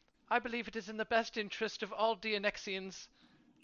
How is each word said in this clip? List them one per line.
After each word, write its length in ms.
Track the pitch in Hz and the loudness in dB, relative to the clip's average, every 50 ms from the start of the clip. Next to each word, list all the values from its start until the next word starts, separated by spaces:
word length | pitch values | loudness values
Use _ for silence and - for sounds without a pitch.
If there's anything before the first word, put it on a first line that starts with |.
| _ _ _ _ _ - | _ _ _ _ _ 2
"I 80 | 220 240 | 2 2
believe 280 | 226 247 226 240 220 220 | 2 2 -2 -4 -4 -4
it 80 | - | -6
is 140 | 226 185 196 | -6 -6 -4
in 80 | 220 214 | -4 -4
the 80 | 220 | 0
best 320 | - 240 226 - - - - | 4 4 4 4 4 0 -2
interest 440 | 208 190 - - 226 214 - - 214 | -2 -2 -2 -2 -2 -2 -2 -4 -6
of 80 | 190 - | -4 0
all 220 | - 214 226 226 185 | 2 4 4 4 2
Dianexians 880 | - 220 214 202 196 208 208 - - 208 190 190 190 190 185 - - - _ _ - - - - - - _ _ | 0 0 0 2 2 2 0 0 -2 -4 -4 -4 -4 -6 -8 -10 -14 -16 _ _ -20 -20 -20 -20 -20 -20 _ _